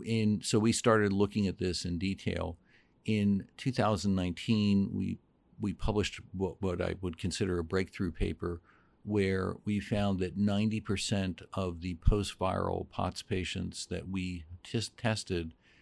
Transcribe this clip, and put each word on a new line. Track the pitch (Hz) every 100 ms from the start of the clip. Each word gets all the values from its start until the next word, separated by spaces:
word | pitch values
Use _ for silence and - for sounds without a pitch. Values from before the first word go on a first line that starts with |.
| -
And | 113 107 104 -
so | 113
we | 110
started | 113 123 110 104
looking | 98 101 110 101
at | 87
this | 92 87 90
in | 87
detail. | 95 98 - 87 85 82 _ _ _ _ -
In | 107 101 98 - -
two | 135
thousand | 127 107 107 101 95
nineteen, | 90 85 - 110 104 98 98
we, | 95 95 92 - _ _ -
we | 104
published | 87 - 104 95 - -
what, | 92 92 -
what | 95 90
I | 90 90
would | 92 85
consider | 95 - 98 87
a |
breakthrough | 80 95 95 - 95
paper, | - 92 85 87 85 - _ _ _
where | 101 104 95 95 92 92
we | - 104
found | 101 104 101 92
that | 90 98
ninety | 104 101 107 107
percent | - 95 - 101 95 85 -
of | - 92 85
the | 90 85
post-viral | - 104 98 - 92 95 92 90 85
pots | - 90 -
patients | - 92 87 95 90 85 -
that | 90 -
we | 95 92 90 78 90
tis-, | - 117 107
tested | - 113 107 - 87 82 - _ _